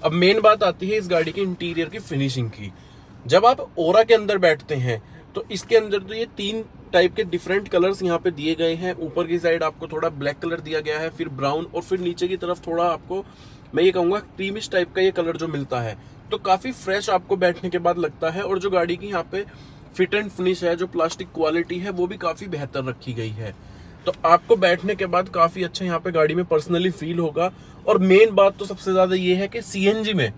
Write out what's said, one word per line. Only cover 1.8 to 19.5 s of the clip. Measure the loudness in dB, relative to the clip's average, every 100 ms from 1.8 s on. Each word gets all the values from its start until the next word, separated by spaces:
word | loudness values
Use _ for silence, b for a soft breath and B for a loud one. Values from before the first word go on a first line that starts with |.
| -4
की | -6
finishing | -6 -4 -2 -2 -6
की। | -8 -14 -16 B B B B 2
जब | 6 6
आप | 4 -4 -2
ओरा | 4 4
के | 6
अंदर | 4 4 2
बैठते | 2 2 -2 -4
हैं | -2 -4 B B B -12
तो | -8
इसके | -10 4 4
अंदर | 4 -4
तो | -4
ये | -8 -8 -6
तीन | -6 -6 -8 -16 0
type | 4 4 2
के | -2
different | -4 -2 -2 0
colors | 2 2 0
यहाँ | -2 0
पे | -2
दिए | -2 -4 0
गए | 0 -2
हैं। | -4 -6
ऊपर | -6 -4 -2
की | 0
side | 0 0
आपको | -2 -4 -10
थोड़ा | -4 -4
black | -2 -6 -4
color | -6 -6
दिया | -4 -6
गया | -4 -4
है, | -4
फिर | -6 -10
brown | -4 -2 -2 -4
और | -8
फिर | -4 -4
नीचे | -2 -4 -4
की | -4
तरफ | -4 -6 -4
थोड़ा | 0 0
आपको, | -2 -6 -8 -8 B B B B 2
मैं |
ये | 4
कहूँगा, | 4 2 0
creamish | -4 -8 -6 -6 -2
type | -2 0
का | 2
ये | 2
color | 2 -2 -2
जो | -4
मिलता | -6 -4 -4
है, | -4 -8 B B -8
तो | -6
काफ़ी | 2 2 0
fresh | -8 -2 -2 0
आपको | -2 0 2
बैठने | 2 0 -4
के | 0
बाद | 0 0
लगता | -4 -2 -4
है। | -4
और | -4 -2
जो | 0
गाड़ी | 0 0 -4
की | -4
यहाँ | -6 -4
पे | -8 -8